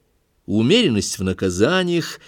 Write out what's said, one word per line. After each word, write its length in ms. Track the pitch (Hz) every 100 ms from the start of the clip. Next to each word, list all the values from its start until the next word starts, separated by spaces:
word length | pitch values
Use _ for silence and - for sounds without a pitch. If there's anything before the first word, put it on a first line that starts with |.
| _ _ _ _ -
Умеренность 720 | 101 117 226 208 107 - -
в 40 |
наказаниях, 1000 | 92 90 95 87 117 185 180 170 151 -